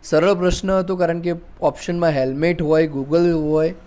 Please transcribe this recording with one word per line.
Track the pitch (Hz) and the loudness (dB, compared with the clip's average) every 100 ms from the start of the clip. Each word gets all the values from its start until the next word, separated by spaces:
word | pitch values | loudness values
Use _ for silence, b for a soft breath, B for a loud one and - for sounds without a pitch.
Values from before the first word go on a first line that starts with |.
સરળ | - 156 175 | 0 2 2
પ્રશ્ન | 190 180 175 190 | 2 0 0 0
હતો, | 190 185 185 | 0 0 -2
કારણ | 170 170 | 0 0
કે | 175 170 - - | -4 -6 -10 -2
ઓપ્શનમાં | - - - 170 170 | -2 -2 -6 -2 0
helmet | 147 131 135 160 170 | 0 -2 0 0 0
હોય, | 151 156 160 | 0 2 2
Google | 139 135 165 175 | -2 0 2 2
હોય | 165 151 156 160 190 | 2 0 0 0 -4